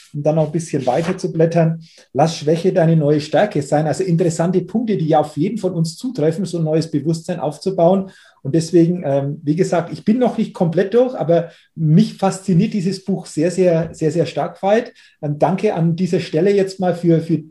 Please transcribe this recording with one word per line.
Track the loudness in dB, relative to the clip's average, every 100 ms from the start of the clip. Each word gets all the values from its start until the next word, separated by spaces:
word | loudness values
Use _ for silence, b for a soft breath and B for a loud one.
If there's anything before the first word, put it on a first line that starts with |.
| B
um | -6
dann | 0 0
noch | 0
ein |
bisschen | -2 -4 -4 0
weiter | 0 -2 -4
zu | -4
blättern, | 0 2 2 2 0 B B B
lass | 0 0 0
Schwäche | -2 0 2
deine | 2 4 4
neue | 4 0
Stärke | 0 0 0 0
sein. | -2 0 0
Also | -2
interessante | 0 0 0 0 0 0
Punkte, | -2 -2 -2 -2
die | 2
ja | 2
auf | 0 -2
jeden | -4 -2
von | -4
uns | -2 -4 -4
zutreffen, | -8 -2 -2 0 -4
so | -4
ein | -2
neues | -2 -2
Bewusstsein | -2 -2 -4 -4 -6
aufzubauen. | -6 -6 -4 2 2 2 -2 B B B
Und | -2 -2
deswegen, | 2 4 4 2 -2
ähm, | -2 -2 -4
wie | -2 0
gesagt, | 0 0 -2
ich | -4 0
bin | 2
noch | 0 0
nicht | -4
komplett | -2 0 0 2
durch, | 2 0 0
aber | 0 0 0 B B -4
mich | 4 4 4 0
fasziniert | -2 -2 0 2 2
dieses | 0 -4 -4 -4
Buch | -6 -6
sehr, | -2 -2
sehr, | 2 2 2 -2
sehr, | -4 -2
sehr | 0 -2
stark, | -2 -6 -4
Veit. | 0 0 0 -10 b b
Ähm, | -6 0
danke | 0 2 -2 0
an | 0 0
dieser | 0 -2
Stelle | -2 0 2
jetzt | 2 0 -2
mal | -2 0
für, | 2 2
für | 2 -4 -4